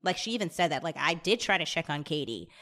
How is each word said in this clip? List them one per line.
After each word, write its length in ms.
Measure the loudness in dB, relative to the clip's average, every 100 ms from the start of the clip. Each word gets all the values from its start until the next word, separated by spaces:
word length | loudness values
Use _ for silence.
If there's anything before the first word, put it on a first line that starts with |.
Like, 140 | 0 -2
she 120 | -2
even 200 | -2 -2
said 200 | 2 2
that, 140 | 2
like, 120 | -2 0
"I 180 | 0
did 260 | 0 2 2
try 180 | 4 2
to 60 |
check 260 | 2 -2 -2
on 140 | -2
Katie 440 | -2 -2 -2 -6 -8 -18